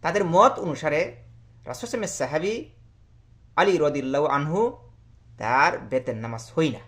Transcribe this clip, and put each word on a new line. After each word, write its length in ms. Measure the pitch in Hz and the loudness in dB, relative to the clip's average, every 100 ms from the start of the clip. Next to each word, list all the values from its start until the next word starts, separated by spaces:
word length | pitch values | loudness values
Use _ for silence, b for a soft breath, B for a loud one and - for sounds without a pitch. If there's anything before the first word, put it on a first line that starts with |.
তাদের 240 | 165 190 185 | 0 0 2
মত 340 | 175 240 - | 6 6 4
অনুসারে 560 | 185 135 156 151 185 - - - - - - | -6 -4 -2 -2 -2 -8 -20 -20 -20 -20 -14
রাসূল 240 | 127 240 | -12 -8
সাল্লাল্লাহু 460 | 247 190 - 131 151 | -6 -6 -4 -2 -2
আলাইহি 260 | 185 226 | -2 -4
ওয়াসাল্লামের 20 | |
সাহাবী 20 | 311 - - - - - - - - - | -10 -20 -20 -20 -20 -20 -20 -20 -6 2
আলী 220 | 196 175 | 4 4
রাদিয়াল্লাহু 480 | 151 139 131 139 147 | 2 0 -2 0 2
আনহু 520 | 143 147 180 233 262 - - - - - - | 0 0 0 -2 -4 -20 -20 -20 -20 -20 -8
তার 420 | 107 131 156 180 | 0 2 2 0
বেতের 360 | 107 131 127 110 | -4 -4 -4 -8
নামাজ 360 | 117 113 - - | -8 -10 -6 -2
হয় 140 | 160 | -2
না 100 | 120 | -2